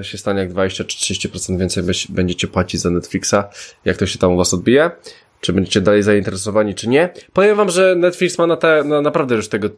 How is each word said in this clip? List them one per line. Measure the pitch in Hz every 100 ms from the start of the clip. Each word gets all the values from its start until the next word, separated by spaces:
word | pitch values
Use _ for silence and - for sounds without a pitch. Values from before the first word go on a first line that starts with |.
się | 98 101
stanie, | - 98
jak | 92
dwadzieścia | 87 95 -
czy | - -
trzydzieści | - 98 -
procent | 90 - 92
więcej | 90 98
byś, | 90 92 -
będziecie | 92 90 87 92
płacić | 95 87 85
za | 90
Netflixa? | 87 - 156 - 101 101 - - -
Jak | 92 90
to | 95
się | -
tam | 92
u | 90
was | 90
odbije? | 92 98 135 170 - - - _ _
Czy | -
będziecie | 92 90 107
dalej | 98 104
zainteresowani, | 104 104 101 95 107 104 107
czy | 98 110
nie? | 135 180 - -
Powiem | - 208 208
wam, | 196
że | 175 190 175
Netflix | 175 175 180 175
ma | 165
na | 165
te, | 165 156
na, | 143 151
naprawdę | 147 156 135
już | 113 101
tego | 110 101